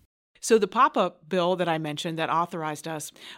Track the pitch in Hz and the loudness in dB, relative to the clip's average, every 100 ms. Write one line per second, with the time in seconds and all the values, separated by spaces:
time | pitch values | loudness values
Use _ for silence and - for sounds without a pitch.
0 | _ _ _ _ - 226 202 226 262 254 | _ _ _ _ 2 4 4 4 2 4
1 | 180 - 156 185 175 180 170 160 151 147 | 0 -2 -4 0 2 2 0 0 -2 -6
2 | 175 160 156 156 170 170 156 147 160 156 | -6 -4 -2 0 -2 -4 -6 -8 -8 -10
3 | - - - | -10 -16 -20